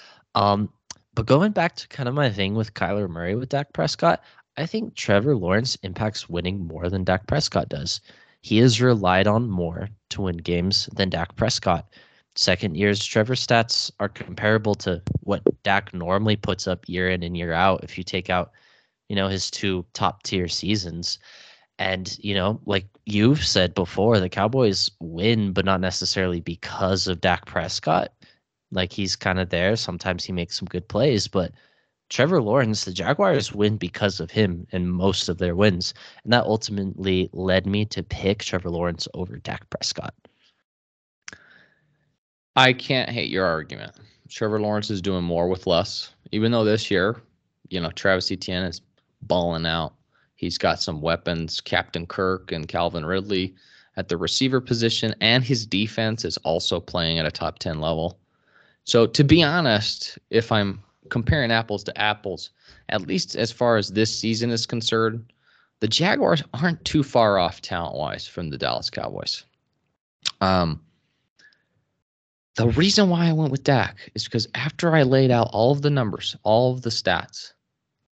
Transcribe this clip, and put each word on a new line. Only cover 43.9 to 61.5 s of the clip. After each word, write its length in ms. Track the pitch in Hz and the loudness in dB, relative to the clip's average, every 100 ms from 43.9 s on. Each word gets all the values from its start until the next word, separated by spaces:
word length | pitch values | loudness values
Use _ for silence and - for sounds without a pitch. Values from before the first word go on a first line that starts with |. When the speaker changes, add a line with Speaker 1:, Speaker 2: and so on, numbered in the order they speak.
| - - _ _ | -18 -20 _ _
Speaker 2:
Trevor 320 | - 110 107 | -6 -2 0
Lawrence 300 | 104 107 104 | 0 -2 -2
is 100 | 101 | -4
doing 220 | 95 92 | -2 -2
more 240 | 87 85 87 | -2 0 0
with 180 | 90 92 | 0 2
less, 440 | 85 107 - - _ - | 2 2 -8 -12 _ -6
even 200 | 107 113 | 0 2
though 120 | 117 | 2
this 260 | 107 110 - | 2 2 2
year, 300 | 98 98 120 _ _ _ _ - | 2 2 -2 _ _ _ _ -10
you 120 | 92 | -6
know, 100 | 82 | -6
Travis 400 | 90 98 92 - | 0 2 2 0
Etienne 340 | 92 - 92 | -6 -4 -4
is 160 | 92 85 _ _ _ _ | -4 -8 _ _ _ _
balling 440 | - 90 87 82 82 | -2 0 0 -2 -2
out. 280 | 82 78 _ _ _ _ _ | -2 -4 _ _ _ _ _
He's 220 | 87 - | -8 0
got 220 | 92 80 | 0 0
some 200 | - 78 | -4 -4
weapons, 600 | 78 82 - 82 80 - | -2 -2 -2 -4 -4 -8
Captain 460 | - 90 87 85 85 | -2 -2 -2 -8 -8
Kirk 460 | - 95 92 - | -4 -2 -2 -6
and 140 | 85 76 | -8 -4
Calvin 360 | 85 85 85 | -2 -2 -2
Ridley 500 | 78 95 101 95 95 - _ - _ - | -4 -4 -2 -2 -2 -8 _ -20 _ -10
at 120 | 92 | -6
the 80 | 87 | -4
receiver 440 | 80 - 135 131 | -2 0 0 0
position, 540 | 127 117 113 - 113 - | 0 0 0 0 -2 0
and 240 | 110 123 | 4 4
his 220 | 123 120 107 | 2 -2 0
defense 580 | 95 107 - 110 110 | -2 -2 -2 -2 -2
is 120 | 85 - | -6 -4
also 420 | - 82 - 87 | -2 -2 0 -4
playing 380 | - 90 82 82 | -4 -2 0 0
at 80 | 78 | -2
a 40 | |
top 280 | - 80 - | -2 -6 -6
ten 220 | 90 78 | -8 -4
level. 380 | 80 80 85 - _ _ _ _ _ _ | -2 -2 -4 -6 _ _ _ _ _ _
So, 220 | - 120 113 | 2 4 4
to 180 | - | 4
be 180 | 143 165 | 6 8
honest, 760 | 147 175 147 104 107 - - - _ | 6 4 2 2 0 -6 -12 -14 _
if 200 | 113 110 | 0 2
I'm 320 | 110 101 104 - _ - | 0 0 -6 -16 _ -6
comparing 400 | 120 110 156 117 | -2 0 0 2